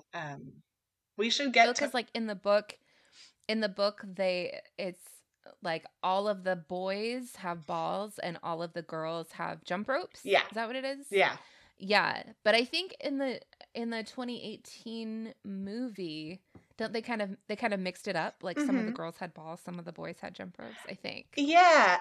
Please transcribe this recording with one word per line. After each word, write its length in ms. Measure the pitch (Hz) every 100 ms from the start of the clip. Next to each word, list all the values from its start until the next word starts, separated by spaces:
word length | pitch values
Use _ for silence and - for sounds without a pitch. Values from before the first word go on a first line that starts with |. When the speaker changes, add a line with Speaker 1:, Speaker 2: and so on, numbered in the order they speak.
| -
Speaker 1:
Um, 480 | 170 151 143 - - _ _ _ _ _ -
we 100 | 226
should 240 | 226 285
get 140 | 233 233
Speaker 2:
Well, 80 |
Speaker 1:
to 100 | 247
Speaker 2:
'cause, 80 | 277
like, 140 | 254 220
in 120 | 226 220
the 80 |
book, 440 | 196 202 208 208 - _ _ _ - - _ -
in 120 | 220
the 80 | 214
book, 320 | 196 202 208
they, 600 | 196 185 185 180 175 - - -
it's, 240 | 190 175 - - _ _ - -
like, 220 | 180 165 - -
all 240 | 185 190 208
of 180 | 202
the 120 | 185 180
boys 800 | 160 180 190 202 226 254 247 -
have 300 | 180 170 156
balls 520 | 170 165 180 214 -
and 200 | 180 165
all 200 | 170 165
of 100 | 170
the 100 | 175
girls 500 | 160 165 160 165 160
have 300 | - 170 165
jump 260 | - 180 214
ropes. 300 | 277 - -
Speaker 1:
Yeah. 220 | 254 190 -
Speaker 2:
Is 60 |
that 140 | 214 226
what 80 | 262
it 100 | 269
is? 200 | 277 -
Speaker 1:
Yeah. 260 | 202 160 - - - - _
Speaker 2:
Yeah. 460 | 196 202 165 - - -
But 100 | 214
I 100 | 226
think 320 | 247 330 370 -
in 200 | 302 269
the, 220 | 269 226 - - -
in 160 | - 233
the 120 | 226
twenty 400 | 220 - 247 240
eighteen 880 | 208 202 - - 226 226 220 220 226 -
movie, 960 | 202 196 196 226 254 196 170 156 156 185 _ - - -
don't 160 | 220
they 80 | 226
kind 200 | 226 226
of, 140 | 196 196 -
they 80 |
kind 180 | 214 233
of 60 | 196
mixed 300 | 185 - 208
it 80 | 175
up? 260 | 185 -
Like, 160 | 185 175
some 120 | 285
of 40 | 262
the 60 | 220
Speaker 1:
Mm-hmm. 40 |
Speaker 2:
girls 220 | 240 165 -
had 140 | 180
balls, 280 | 160 160 175
some 140 | - 175
of 60 |
the 80 | 170
boys 260 | 165 165 165
had 140 | -
jump 240 | 180 190 -
ropes, 220 | - 220 -
I 60 |
think. 320 | 190 - - - -
Speaker 1:
Yeah, 640 | 285 339 359 302 202 180